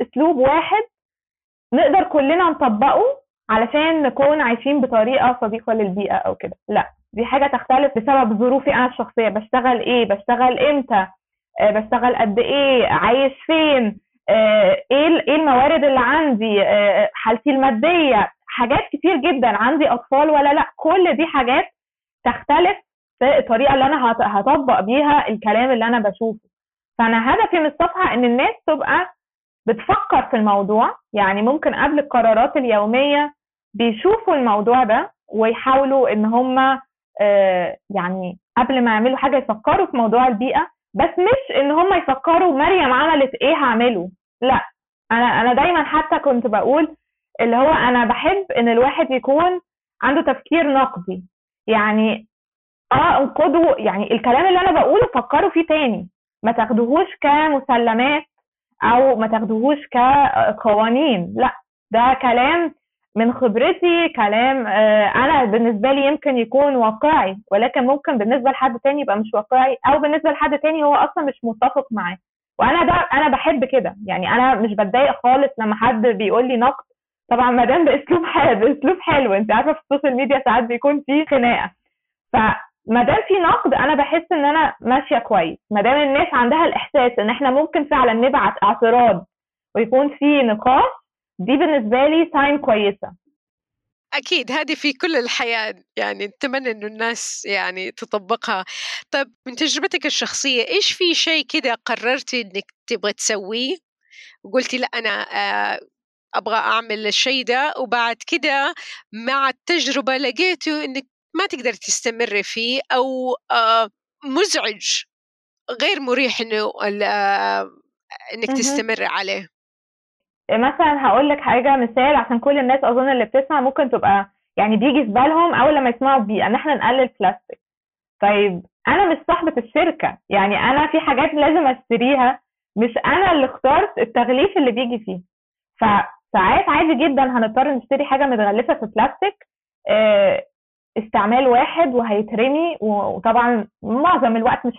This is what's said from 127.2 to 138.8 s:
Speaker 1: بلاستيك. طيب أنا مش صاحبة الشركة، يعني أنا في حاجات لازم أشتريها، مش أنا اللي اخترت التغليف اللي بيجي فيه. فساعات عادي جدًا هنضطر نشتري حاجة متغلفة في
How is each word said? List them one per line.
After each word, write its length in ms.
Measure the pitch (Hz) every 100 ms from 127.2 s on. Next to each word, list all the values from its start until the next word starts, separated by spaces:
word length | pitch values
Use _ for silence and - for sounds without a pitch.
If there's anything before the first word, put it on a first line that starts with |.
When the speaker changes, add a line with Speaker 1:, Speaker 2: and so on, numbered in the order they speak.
Speaker 1:
بلاستيك. 400 | 185 202 - - _ _ _ _ _ -
طيب 400 | 202 208 202 180 - _ -
أنا 180 | 311 392
مش 120 | 320 -
صاحبة 240 | 349 339 -
الشركة، 600 | 233 285 349 320 - - -
يعني 280 | 196 196 208
أنا 280 | 226 277 302
في 140 | 320
حاجات 340 | 311 262 311
لازم 320 | 294 285 320 285
أشتريها، 760 | 254 - 233 247 277 247 262 _ _ _ -
مش 220 | 233 233 -
أنا 260 | 302 392
اللي 140 | 320 262
اخترت 520 | - 262 302 403 -
التغليف 580 | - 247 233 254 381 392
اللي 140 | 254
بيجي 280 | 220 247 240
فيه. 160 | 220 185 - _ _ _ _ -
فساعات 880 | 220 202 - - _ 214 185 311 381
عادي 260 | 302 330
جدًا 280 | 277 311 269
هنضطر 480 | 262 247 220 233 277
نشتري 300 | 269 - 269
حاجة 220 | 285 269 277
متغلفة 480 | 240 208 208 233
في 120 | -